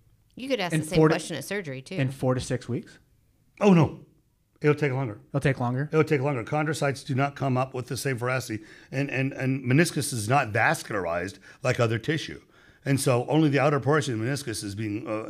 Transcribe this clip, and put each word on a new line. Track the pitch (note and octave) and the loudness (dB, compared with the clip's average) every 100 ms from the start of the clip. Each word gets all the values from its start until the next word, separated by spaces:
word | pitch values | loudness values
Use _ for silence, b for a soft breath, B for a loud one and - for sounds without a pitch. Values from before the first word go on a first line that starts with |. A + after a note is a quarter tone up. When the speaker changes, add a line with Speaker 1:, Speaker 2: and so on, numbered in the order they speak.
| _ _ _ - | _ _ _ -14
Speaker 1:
You | C4 | -2
could | A#3+ | 0
ask | F3 | 2
Speaker 2:
In | D#3 | 0
Speaker 1:
the | - | 2
same | F3 | 4
Speaker 2:
four | D#3 | 6
to | |
Speaker 1:
question | E3 - C#3+ | 4 -2 -8
at | |
surgery, | - G3+ D#3+ C3 | -6 -8 -6 -12
too. | C3+ | -8
Speaker 2:
in | D3 C3+ | -4 -4
four | - C3 | 0 0
to | B2+ | 0
six | - B2 - | -2 -6 -4
weeks? | C3 - - _ _ _ _ _ - | -8 -8 -18 _ _ _ _ _ 2
Speaker 3:
Oh, | G3+ | 6
no. | E3+ C3 - - _ _ _ _ _ | 6 6 0 -16 _ _ _ _ _
It'll | D3 | 2
take | D3 D3 | 2 0
longer. | B2+ C3 G#2 - | -2 -4 -8 -6
Speaker 2:
It'll | C#3+ | -2
take | C#3+ C3 | 0 0
longer? | A#2+ B2+ D3 | -2 -2 0
Speaker 3:
It'll | D#3 | 2
take | D#3 D3 | 2 2
longer. | C#3 C3 | 0 -2
Chondrocytes | G#2+ D3+ D3+ D3+ C#3+ B2 - | -2 -2 0 0 -2 -2 -2
do | |
not | C3 C#3 - | 0 0 -2
come | C3+ B2+ | 0 0
up | C3 | 0
with | B2 B2+ | -4 -8
the | B2+ | -6
same | C#3 A#2+ | -4 -2
veracity. | B2 C3 A#2+ A2 B B B | -2 -4 -4 -8 B B B
And, | C3+ C#3 | -4 -2
and, | C3 C3+ | 0 -2
and | C#3 C3 C3+ | -2 -2 -2
meniscus | A#2+ C3+ E3+ D#3 - | 4 4 4 0 -4
is | A#2+ G#2 | -4 0
not | C#3+ A#2 | 0 2
vascularized | A2 B2+ D#3+ - G#2 E2+ F2 F#2 - B B | 2 2 0 -4 -4 -2 -4 -4 -8 B B
like | B2+ B2 | -2 2
other | A#2 A2+ | 2 0
tissue. | - D#3+ - C#2 - b b b | -2 -4 -6 -12 -18 b b b
And | C#3 C3+ | -2 0
so | C#3 B2 B2+ | 2 0 2
only | D3+ D3+ | 2 4
the | C3+ | 4
outer | C#3+ C#3+ | 2 2
portion | A#2+ D#3 C3+ | 2 0 0
of | A2 | -4
meniscus | A#2 C#3 B2 G#2 | -4 -4 -6 -8
is | G2+ | -8
being, | G2+ G#2+ G2+ - | -6 -6 -6 -6
uh, | G#2+ A2+ | -6 -6